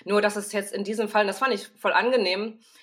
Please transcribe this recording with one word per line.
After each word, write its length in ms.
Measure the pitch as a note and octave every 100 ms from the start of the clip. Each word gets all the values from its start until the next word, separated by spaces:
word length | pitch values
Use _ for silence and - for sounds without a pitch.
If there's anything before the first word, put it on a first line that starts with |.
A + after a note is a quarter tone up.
| -
Nur, 160 | G3+
dass 140 | G#3 G#3
es 140 | G3
jetzt 200 | G#3 G3+
in 120 | G3+
diesem 260 | G3+ A3 G#3+
Fall, 160 | G#3+ G3+
das 140 | G3
fand 120 | C4
ich 140 | G#3 -
voll 260 | - G3+
angenehm, 680 | F3 A3+ B3+ F#3 F#3+ A3 A3 _ -